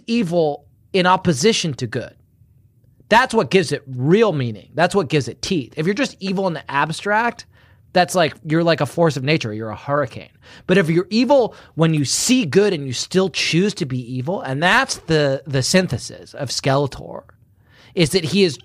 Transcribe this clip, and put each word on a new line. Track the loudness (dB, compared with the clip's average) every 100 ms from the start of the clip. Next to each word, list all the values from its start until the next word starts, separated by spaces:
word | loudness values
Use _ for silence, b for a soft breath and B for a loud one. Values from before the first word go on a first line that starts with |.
| -2
evil | -2 0 0 0 -2 _ _ _
in | 0 2
opposition | 2 2 2 2 2 -2
to | -6 -6
good. | -8 -10 -16 _ _ _ _ _ _ _ _ 2
That's | 4 4
what | 0 2
gives | 2 0
it | -4 -8
real | -4 4 4 4
meaning. | 2 -4 -6 -8
That's | 0 0
what | 0 0
gives | 0 -2
it | -6
teeth. | -4 -4 -4 -4
If | -2
you're |
just | -2 -4 -6
evil | -6 -2 -2
in |
the | -4 -4
abstract, | -2 -2 -4 -2 -2 -2 -6 -14 b b b b
that's | 0 2
like, | 2 0 -2
you're | -2 0
like | 2 0
a | 0
force | 0 0 2
of |
nature. | 0 -2 -2
You're | -8 -10
a | -10
hurricane. | -4 -2 -2 -8 -18 _ B B B
But | 2
if | 2
you're | 0 2
evil | 2 4 4 2 -4 B 0
when | 0
you | 2
see | 0 -2 2 2
good | 2 2 2
and | 0 -6
you |
still | -8 -2 0 0
choose | -2 -2 0 0
to | -2 -6
be | -6 -6 -8
evil, | -6 -6
and | -6 0
that's | 2 2 0 -4
the, | 0 2 2 -2 -4
the | -2
synthesis | 2 2 0 -4 -8 -16 -16
of | -10 -8
Skeletor, | -4 0 0 0 -6 -16 -16 -18 _ _ _ b b b
is | 0 0
that | 0
he | 0 2
has | 2 0